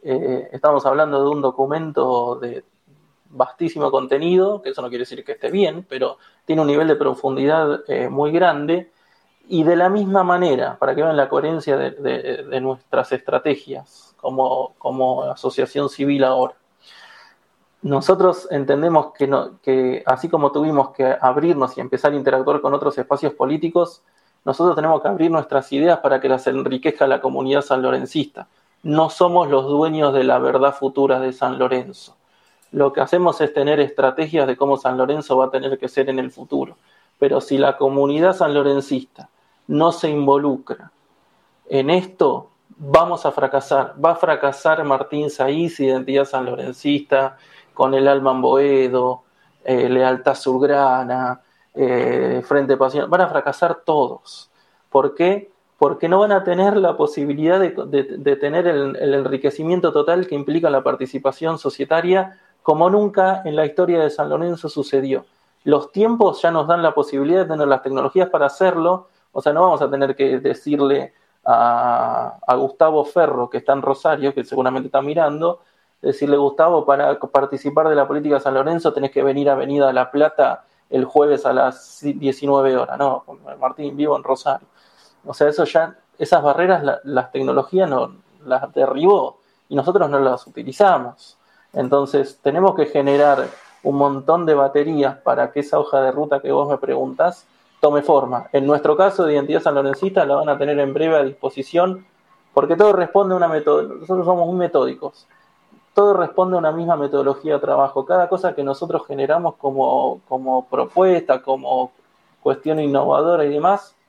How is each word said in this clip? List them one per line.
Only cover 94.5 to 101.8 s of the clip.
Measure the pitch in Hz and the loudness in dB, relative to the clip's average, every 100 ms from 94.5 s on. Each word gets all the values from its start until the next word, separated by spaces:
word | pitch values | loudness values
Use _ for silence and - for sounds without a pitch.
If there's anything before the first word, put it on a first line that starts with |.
baterías | 147 135 147 147 156 135 123 | 2 2 0 0 0 -2 -2
para | - 127 127 | -2 0 -2
que | - | -4
esa | 143 151 | -2 -2
hoja | 147 139 | 0 0
de | 135 | 0
ruta | 135 151 143 | -2 -2 -4
que | 139 | -2
vos | 139 143 | -2 0
me | 139 | -2
preguntás | 135 135 131 131 170 180 _ _ _ _ | -4 -4 -4 -2 -2 -2 _ _ _ _
tome | 151 147 | 2 2
forma. | 147 147 131 123 - | 2 2 2 -6 -2
En | 143 135 | -2 2
nuestro | 147 147 151 | 2 2 2
caso | 190 190 | 2 2
de | 156 | 0
Identidad | 147 139 165 | 0 0 -2
Sanlorencista | 165 143 139 139 196 190 | 0 0 -2 -2 -2 0
la | 147 143 | 0 0
van | 151 | 0
a | 139 | -2
tener | 143 147 | 0 0
en | 139 | 0
breve | 139 160 156 | 0 0 2
a | |
disposición, | 139 139 135 135 135 170 | 0 -4 -8 -8 -4 0